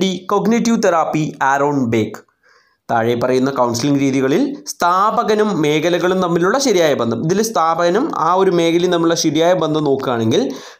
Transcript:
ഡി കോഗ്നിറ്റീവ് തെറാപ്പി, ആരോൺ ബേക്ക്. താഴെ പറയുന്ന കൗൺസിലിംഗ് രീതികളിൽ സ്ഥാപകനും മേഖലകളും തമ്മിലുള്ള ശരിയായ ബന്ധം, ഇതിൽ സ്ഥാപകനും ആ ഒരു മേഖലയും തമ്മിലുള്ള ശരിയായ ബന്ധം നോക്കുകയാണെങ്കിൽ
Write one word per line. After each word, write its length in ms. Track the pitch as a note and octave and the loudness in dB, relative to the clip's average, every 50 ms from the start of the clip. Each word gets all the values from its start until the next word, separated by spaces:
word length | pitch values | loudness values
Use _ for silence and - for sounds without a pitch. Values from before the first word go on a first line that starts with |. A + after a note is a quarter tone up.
| F#3 | 0
ഡി 80 | F#3+ F#3 F#3 - - G#3 | 0 -2 -6 -4 -4 -2
കോഗ്നിറ്റീവ് 440 | G3+ F3 G3+ A3+ A#3 - A#3 A#3 A3 A3+ | -2 0 0 0 0 0 0 0 2 2
തെറാപ്പി, 380 | F#3 E3+ E3 D3+ - - D#3 D#3 - - - C#3+ C3+ C#3 | 0 2 0 0 0 -2 -2 -4 -4 -4 -2 0 0 2
ആരോൺ 260 | C#3 C#3+ D3 D3 C#3 B2+ A2+ A#2 | 2 0 0 0 0 0 0 0
ബേക്ക്. 260 | A2+ G#2 - - - - _ _ _ _ _ _ _ _ _ _ _ _ - | 0 -2 -2 -6 -14 -18 _ _ _ _ _ _ _ _ _ _ _ _ -4
താഴെ 240 | B2 A#2 A2+ A#2 B2 A#2+ B2 | -2 0 0 0 0 0 0
പറയുന്ന 260 | B2+ B2+ C3 B2+ C#3 C#3 | 0 0 0 0 0 0
കൗൺസിലിംഗ് 440 | C3 B2 A#2+ A#2 A#2 D3 D3 C#3+ C#3 C#3 | 0 -2 -2 -2 -2 -2 0 0 0 0
രീതികളിൽ 380 | C#3 C3 C#3 C3 C3+ D3 G#3 C#4 C#4+ - - - - | 0 0 0 0 2 2 0 0 -2 -4 -10 -12 -16
സ്ഥാപകനും 760 | - - F3+ F3 F3+ F#3 G3+ A3 G#3 A#3+ A3+ G3 A3 G#3 G#3+ G#3+ F#3+ D#3 D#3 | -6 -2 0 0 2 2 0 0 0 -2 0 0 0 0 0 0 0 0 0
മേഖലകളും 560 | D3 D3+ D#3 D3 F3 E3+ F3 E3 F3+ F#3+ F#3 F#3 | 0 0 0 0 0 0 0 0 0 0 0 0
തമ്മിലുള്ള 340 | F3 E3+ E3+ E3+ F#3+ A3+ C#4 C#4 | 0 0 0 2 2 0 0 0
ശരിയായ 280 | C4 G3+ F3+ E3 D3+ C3+ A#2+ | 2 2 2 2 2 2 0
ബന്ധം, 180 | A#2+ A2+ A#2 A#2 - | 0 -2 -2 -2 -2
ഇതിൽ 140 | D#3+ F#3 G3 A3 A3 | 0 0 0 0 -2
സ്ഥാപകനും 560 | - F3+ D#3+ D#3+ E3 E3 F3 F3 F3+ A3 C#4+ D#4 - - D#3 | 0 0 0 0 0 0 0 0 2 0 -2 -2 -2 -2 0
ആ 20 | E3 F3+ F#3+ | 0 2 2
ഒരു 120 | F#3+ F#3+ F3 E3+ | 2 2 2 2
മേഖലയും 340 | E3 E3 E3 F3 F3 F3+ F3 | 2 2 2 2 0 2 0
തമ്മിലുള്ള 240 | E3+ E3 E3 E3 D#3+ - | 2 2 0 0 0 0
ശരിയായ 280 | D#3+ C#3+ D#3 E3 F3 F#3 F3 | 0 0 2 2 2 2 2
ബന്ധം 240 | D#3+ D#3 D3+ D#3 D3+ C#3+ | 0 0 0 0 0 0
നോക്കുകയാണെങ്കിൽ 520 | C3+ C3 - C3+ B2 A2+ A2+ A2 B2 F#3+ C4 - - - - - - _ | 0 0 0 -2 -2 0 0 2 2 0 0 -2 -6 -10 -14 -20 -20 _